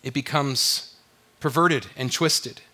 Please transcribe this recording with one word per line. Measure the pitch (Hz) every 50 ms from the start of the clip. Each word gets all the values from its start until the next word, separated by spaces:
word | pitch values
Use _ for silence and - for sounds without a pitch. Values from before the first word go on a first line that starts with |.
It | - 135 123
becomes | 143 131 - - 151 143 139 131 123 - - - - - - - _ _ _ _ _ _ _ _ _
perverted | - 151 123 160 170 175 160 127 - - -
and | - 127 123
twisted | - - 170 156 - - - 117 101 - - _